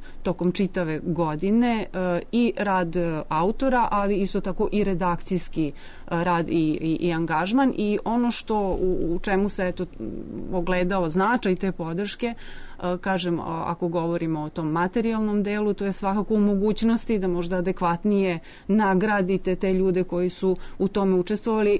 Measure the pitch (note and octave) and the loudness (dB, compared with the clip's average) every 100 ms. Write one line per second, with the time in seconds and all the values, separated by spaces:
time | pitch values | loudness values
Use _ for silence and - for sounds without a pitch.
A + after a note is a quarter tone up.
0 | - - - F3 F3 F3+ F#3+ - E3+ D#3 | -10 -6 -4 0 0 2 0 0 -2 -2
1 | - D#3+ D#3+ D3+ F#3+ A3+ A#3+ A3+ F#3+ G3+ | -2 0 0 0 2 4 4 2 -2 -2
2 | F#3 F3 - A#3 A#3+ - G3+ F#3 F3 F3 | 0 0 0 2 2 0 0 2 2 0
3 | E3+ D#3 - D#3 F3+ A3+ C4+ B3 A3+ G3+ | 0 -2 -2 0 0 2 2 2 2 2
4 | G3+ G3+ G3 G3 F#3+ F3+ G#3+ G#3 G3+ F3+ | 2 2 0 0 -2 -2 0 2 0 2
5 | F#3 F3 - F3+ - D#3 D3+ C3+ - - | 0 -2 -2 -4 -2 -2 -2 -4 -14 -14
6 | - E3+ F3 E3+ E3+ E3+ D#3 D3+ D#3+ D#3+ | -6 -2 0 0 2 0 2 0 0 0
7 | F3 E3 E3 D#3 F#3 B3 C4+ - G#3 G#3 | 0 0 0 0 2 2 2 2 0 0
8 | - A#3 A#3+ - - G#3+ G3 F3 F#3 - | 0 0 0 -2 -2 0 0 0 0 0
9 | A#2 F3 - F#3+ G3+ - F#3 F3 F3+ - | 0 0 0 2 0 0 -2 -2 -6 -8
10 | A2 - - - - F3+ F3 F#3 F3+ G3 | -10 -8 -10 -10 -4 -2 0 0 2 0
11 | E3 E3 G3 A#3+ G#3 F#3 G3 F3 D#3+ E3 | 0 2 2 2 0 0 -2 -4 -6 -4
12 | G3+ - A#3 - - - - - F3+ F3+ | -6 -4 -6 -6 -10 -12 -12 -8 -4 -2
13 | G3 F#3+ F3 E3+ - E3 D#3+ E3+ F3 E3 | 0 0 0 -2 -2 -4 -4 -2 -2 0
14 | E3 E3+ E3 D#3 D3+ F3 D#3 D#3+ F3+ A#3+ | 0 -2 -2 -2 -4 -4 -2 0 0 0
15 | A3+ A3 G#3+ G#3 G3+ G#3 G#3 G3 G3 F#3+ | 0 0 0 0 0 0 0 0 -2 -2
16 | G3 G3+ G3 A3 G#3 G3+ G#3 G#3 A3+ A3+ | -2 0 2 2 4 4 2 2 2 2
17 | - A3 F#3 F3 E3+ F#3 F3+ F3+ F3+ E3+ | 2 0 0 0 0 0 0 0 0 0
18 | G#3+ G3+ F#3+ E3 - - - G#3 G3+ F#3 | 2 2 2 0 -6 -18 0 2 4 4
19 | G#3+ G#3 F#3 F#3+ - F3+ G3 F#3 F#3+ F3+ | 4 2 2 0 0 0 2 2 2 2
20 | F3+ F3 F3+ - F#3+ F3+ - - F#3+ - | 0 0 -2 0 0 0 -4 -2 0 2
21 | G3 F#3 F3 G#3+ - A3 G#3 G#3 | 2 2 2 -2 0 2 4 2